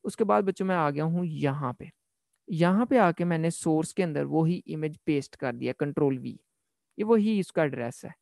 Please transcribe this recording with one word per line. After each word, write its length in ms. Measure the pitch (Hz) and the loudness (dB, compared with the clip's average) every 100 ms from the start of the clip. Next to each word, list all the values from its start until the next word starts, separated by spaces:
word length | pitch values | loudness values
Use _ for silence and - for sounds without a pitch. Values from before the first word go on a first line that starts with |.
उसके 200 | 214 - | -10 -2
बाद 200 | 208 208 | 2 2
बच्चों 220 | 196 190 190 | 2 -2 -2
मैं 100 | 180 | 2
आ 120 | 151 | 0
गया 140 | 143 | 0
हूँ 200 | 160 175 175 | -2 -2 -4
यहाँ 460 | 147 143 143 135 - | -2 -2 -2 -4 -6
पे, 120 | - _ _ _ _ _ - | -14 _ _ _ _ _ -8
यहाँ 380 | 165 170 196 247 | 0 2 4 4
पे 120 | 254 | 4
आके 260 | 180 - | 4 2
मैंने 260 | 175 165 165 | -2 0 -2
सोर्स 420 | - 170 156 160 | -2 0 0 0
के 100 | - | -4
अंदर 220 | 175 147 139 | -2 -2 0
वही 360 | 156 160 180 - | 2 2 0 -6
इमेज 280 | 156 156 156 - | -6 -6 -4 -2
पेस्ट 300 | 143 - - | -2 -2 -8
कर 160 | 135 | -8
दिया, 200 | 120 123 | -4 -6
कंट्रोल 440 | - 143 139 143 131 | -2 -4 2 0 0
वी, 200 | 127 - _ _ _ _ _ - | -6 -12 _ _ _ _ _ -6
ये 60 | |
वही 340 | 214 226 208 208 | 4 4 4 0
इसका 260 | 175 - | 0 0
एड्रेस 360 | 151 135 117 - | 0 -2 -8 -8
है 100 | - - | -18 -18